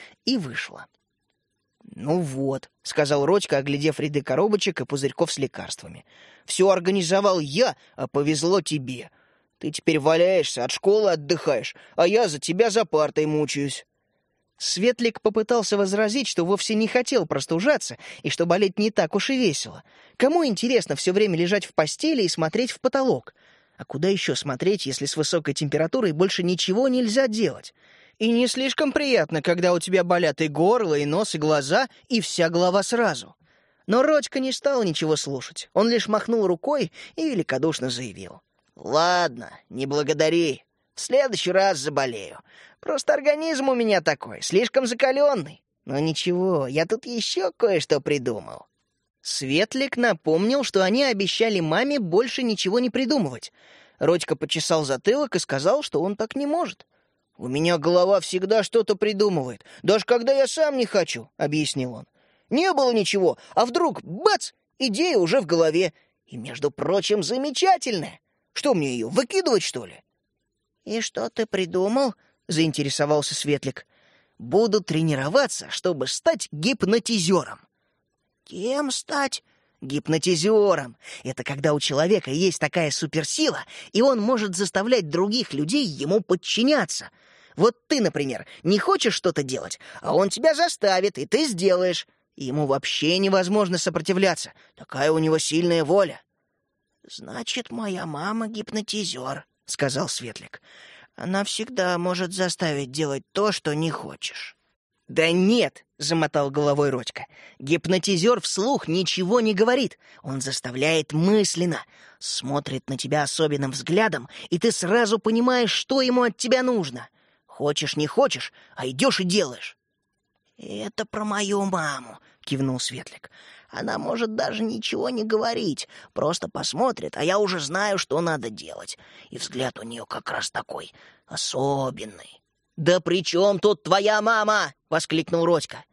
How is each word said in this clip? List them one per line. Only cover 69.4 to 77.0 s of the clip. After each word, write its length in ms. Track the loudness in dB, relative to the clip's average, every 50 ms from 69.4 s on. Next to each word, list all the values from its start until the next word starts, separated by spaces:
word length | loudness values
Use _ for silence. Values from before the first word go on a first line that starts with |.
| 2 2 2 2 0
что 220 | -2 -6 -8 -10
ли?» 160 | -12 -16 -20 _ _ _ _ _ _ _ _ _ _ _ _ _ _ _ _ -10
«И 160 | -6 -6 -6
что 280 | -6 -6 -6 -6 -8 -6
ты 160 | -4 -4 -4
придумал?» 680 | -2 -2 -2 -2 0 0 0 0 2 2 2 0 0 -2 _ _ _ _ _ _ -4
заинтересовался 840 | 0 2 2 2 0 -2 -2 -2 -2 0 0 2 2 2 0 -2 -4
Светлик. 500 | -6 -2 -2 -2 -2 -2 -6 -8 -10 -12 _ _ _ _ _ _ _ _ _ _ -16
«Буду 440 | -6 0 2 4 4 4 2 0
тренироваться, 880 | 0 0 0 0 2 2 0 0 0 2 2 2 2 2 -2 -8 -10 -10
чтобы 380 | -8 -4 -2 -2 -2 -2 -4 -6
стать 400 | -6 -2 0 0 0 0 -2 -10
гипнотизером». 1080 | -6 -2 0 0 0 0 2 2 2 2